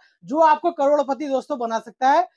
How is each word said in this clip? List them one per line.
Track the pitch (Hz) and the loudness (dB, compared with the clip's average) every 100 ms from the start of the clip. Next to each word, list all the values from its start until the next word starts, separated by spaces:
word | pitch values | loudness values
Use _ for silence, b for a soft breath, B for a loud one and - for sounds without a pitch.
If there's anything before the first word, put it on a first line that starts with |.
| b b 175 | b b -6
जो | 294 | 2
आपको | 320 302 349 | 4 4 0
करोड़पति | 339 277 294 254 277 294 | -2 0 0 0 -6 -4
दोस्तों | 262 247 285 | -6 -6 -8
बना | 233 226 | -6 -6
सकता | 220 - 262 | -8 -2 2
है, | 302 359 | 2 0